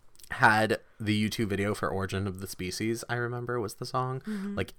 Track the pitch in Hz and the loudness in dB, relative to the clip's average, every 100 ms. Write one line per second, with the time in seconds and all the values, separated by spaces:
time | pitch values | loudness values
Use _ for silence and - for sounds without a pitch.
0 | - - - - 123 107 110 110 - - | -20 -20 -12 4 6 8 6 2 -2 -6
1 | 104 107 107 - 107 98 101 104 90 95 | 0 2 2 0 0 0 0 0 -2 -2
2 | 95 95 101 92 98 - 92 - 110 113 | -2 -2 -4 -6 -10 -8 -6 -2 -2 -2
3 | - 120 120 123 123 123 104 - 123 131 | -2 -4 -2 -4 -4 -4 -4 -6 -4 -2
4 | 127 131 - 214 202 202 95 | -2 -4 -6 -6 -4 -4 -6